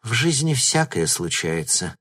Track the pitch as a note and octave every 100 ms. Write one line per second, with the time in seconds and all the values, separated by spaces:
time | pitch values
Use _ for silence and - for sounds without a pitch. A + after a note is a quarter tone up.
0 | A2+ A#2 D#3+ C#3 D#3+ C3+ - D#3 D#3 F2
1 | D#2+ - E2+ - E2 E2 D2+ - F2+ -